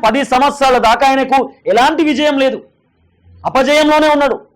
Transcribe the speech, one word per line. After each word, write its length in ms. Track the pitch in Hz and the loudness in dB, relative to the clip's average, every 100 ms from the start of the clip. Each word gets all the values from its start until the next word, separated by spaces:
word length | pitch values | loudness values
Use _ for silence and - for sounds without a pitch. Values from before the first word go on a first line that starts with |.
| 220 | -2
పది 180 | 262 | -2
సంవత్సరాల 540 | 269 254 277 277 269 247 | -2 -2 -2 0 0 2
దాకా 280 | 220 240 269 | 2 2 2
ఆయనకు 460 | 269 262 262 - - 170 | 0 0 -2 -2 -6 -2
ఎలాంటి 380 | 214 277 320 | 0 2 0
విజయం 340 | 302 277 294 277 | -2 0 -2 0
లేదు, 260 | 269 214 - _ _ _ _ _ _ - | -2 -2 -12 _ _ _ _ _ _ -12
అపజయంలోనే 640 | 233 254 262 302 302 302 302 | -4 -2 0 0 2 2 2
ఉన్నాడు. 380 | 294 277 - - | 2 0 -4 -10